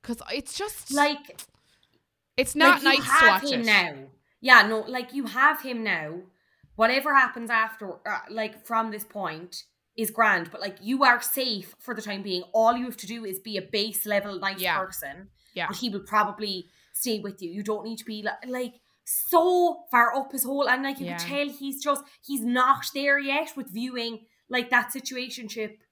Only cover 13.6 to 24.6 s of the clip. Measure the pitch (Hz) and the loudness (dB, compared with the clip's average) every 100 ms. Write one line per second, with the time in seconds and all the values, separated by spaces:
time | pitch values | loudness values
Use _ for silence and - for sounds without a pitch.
13.6 | 185 208 220 208 208 202 202 190 196 196 | -4 -2 -2 -2 0 -2 -2 -6 -6 -2
14.6 | 185 151 143 - 139 156 196 _ _ - | -2 -2 -4 -8 -12 -14 -20 _ _ -8
15.6 | 131 196 247 196 - 214 208 202 208 185 | -6 -4 -6 -6 -2 0 0 -4 -8 -8
16.6 | - _ _ - 247 214 196 196 170 190 | -10 _ _ -6 -4 -4 -6 -10 -10 -8
17.6 | 208 208 220 226 - 214 208 - 254 254 | -6 -6 -6 -12 -10 -8 -8 -8 -10 -8
18.6 | 247 _ _ _ - - - 339 349 359 | -8 _ _ _ -6 -4 4 4 6 4
19.6 | 349 - - 247 233 262 262 269 240 277 | 2 0 2 4 4 2 -4 -4 -4 0
20.6 | 277 262 269 - 175 175 170 285 294 - | 2 2 0 -6 -6 -6 -4 -4 -4 -6
21.6 | 277 269 294 285 - _ - 277 226 247 | -10 -4 -2 -2 -4 _ -6 -4 0 2
22.6 | 262 277 - 277 285 285 269 285 311 277 | 4 2 0 -2 2 2 2 -2 -2 -10
23.6 | 202 196 254 247 233 220 _ _ _ 247 | -10 -8 -6 -6 -8 -8 _ _ _ -4